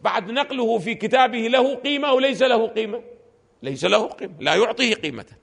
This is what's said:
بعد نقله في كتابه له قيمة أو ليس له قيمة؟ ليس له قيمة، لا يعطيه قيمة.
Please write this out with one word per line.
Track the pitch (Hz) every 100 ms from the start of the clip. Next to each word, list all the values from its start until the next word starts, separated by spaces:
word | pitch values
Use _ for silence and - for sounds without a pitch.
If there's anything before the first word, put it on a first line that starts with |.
بعد | 214 196 190
نقله | 240 277 269 226 226
في | 180 220
كتابه | 214 254 254 240
له | 226 254 254 269
قيمة | 277 285 294
أو | 262
ليس | 269 226
له | 262 240 226
قيمة؟ | 208 220 220 - - _ _ _ _
ليس | 131 135 175
له | 208 226
قيمة، | - 240 156
لا | 139 165
يعطيه | 226 - 247 214
قيمة. | 156 117 95 -